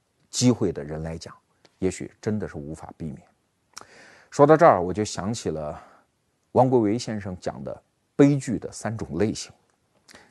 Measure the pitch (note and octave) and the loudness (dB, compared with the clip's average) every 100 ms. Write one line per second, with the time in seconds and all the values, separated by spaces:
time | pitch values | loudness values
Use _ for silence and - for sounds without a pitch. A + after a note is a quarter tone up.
0 | _ _ _ - B2+ A2 F#2+ D2+ D2 D#2 | _ _ _ 0 2 2 0 -4 -8 -8
1 | D#2+ E2 - - _ _ _ _ F#2 - | -8 -10 -14 -20 _ _ _ _ -4 -4
2 | - _ A2 G#2+ E2 D#2 C#2+ D#2+ - - | -10 _ -6 -4 -6 -10 -12 -12 -16 -14
3 | E2 C2 - _ _ _ _ - - - | -12 -12 -18 _ _ _ _ -20 -20 -20
4 | - - _ - C#3+ D#3 E3 G2+ F2 F2+ | -20 -20 _ 4 6 8 8 6 2 -2
5 | G#2+ - F#2+ A#2 F#2 D#2 D2+ - - _ | -4 -4 -6 -6 -6 -6 -8 -10 -18 _
6 | _ _ _ _ _ A2+ B2+ B2+ G#2 A#2+ | _ _ _ _ _ 2 4 4 2 -2
7 | - G#2+ G2 F2+ - - B1+ - _ _ | -4 -8 -8 -10 -10 -10 -10 -14 _ _
8 | _ - C#3+ C#3+ C#3 - - - A2 G#2+ | _ 4 6 4 -2 -6 -6 -8 -8 -6
9 | D#2 D2+ G#2+ - - _ _ _ _ _ | -6 -2 -2 -2 -10 _ _ _ _ _
10 | _ - _ | _ -20 _